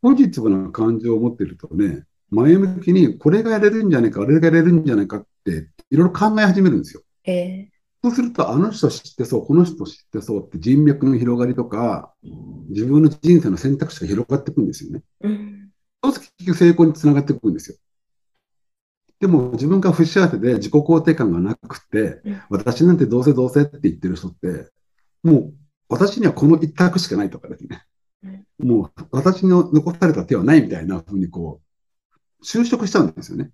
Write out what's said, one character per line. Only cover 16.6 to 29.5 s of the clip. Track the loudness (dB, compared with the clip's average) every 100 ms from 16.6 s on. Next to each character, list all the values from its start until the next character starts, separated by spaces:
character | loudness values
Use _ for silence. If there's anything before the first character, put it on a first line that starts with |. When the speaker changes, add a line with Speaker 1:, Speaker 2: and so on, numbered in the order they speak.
| 4
Speaker 1:
功 | 6
に | 4
つ | 4 2
な |
が | 2
っ |
て | 0
い | -2
く | -2
ん |
で | -4
す | -10
よ。 | -20 _ _ _ _ _ _ _ _ _ _ _ _ _ _
で | 2
も | 2 2
自 | -4 0
分 | 2
が | 2
不 | 2 2
幸 | 2 0
せ | 0
で | -2
自 | -2 0
己 |
肯 | 0 2 2
定 | 2 0
感 | 0
が | 0
な | -2 -4
く | -12 -20
て、 | _ -4 -4 -6
Speaker 2:
う | -12
ん。 | -14 _
Speaker 1:
私 | -6 -4 2
な | 4
ん | 4
て | 2
ど | 0
う |
せ | 2
ど | 2 2
う |
せ | 0
っ |
て | 0 -2
言 | -4
っ | -2
て | -6
る |
人 | -8 -10
っ |
て、 | -10 -10 -10 -14 _ _ _ _ _
も | 2 2
う | 2 -14 _ _ _
私 | -2 -2 2
に | -2
は |
こ | 2 4
の | 4
一 | 2
択 | 0 0 0
し | -4
か | -4
な |
い | -6
と | -8
か | -18
で | -18
す | -16
ね。 | -18 _ _ _ _ -20 -20 _ _
Speaker 2:
う |
ん。 | 0
Speaker 1:
も | 0 -2 -12
う | -8
私 | -2 0 0
の | 2